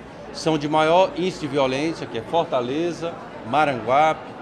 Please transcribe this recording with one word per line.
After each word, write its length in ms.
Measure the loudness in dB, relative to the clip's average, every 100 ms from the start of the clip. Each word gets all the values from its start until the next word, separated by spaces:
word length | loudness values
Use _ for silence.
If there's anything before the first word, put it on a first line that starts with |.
| -16 -16 -14
são 240 | -4 0 0
de 120 | 2
maior 440 | 2 6 6 4 2
índice 240 | -2 -2
de 80 | -4
violência, 580 | 0 2 2 -2 -4 -6
que 120 | -8
é 40 |
Fortaleza, 920 | -2 0 0 0 0 -2 -2 -4 -6 -8 -12 -14 -2
Maranguape, 840 | 2 2 2 2 4 4 2 -6 -14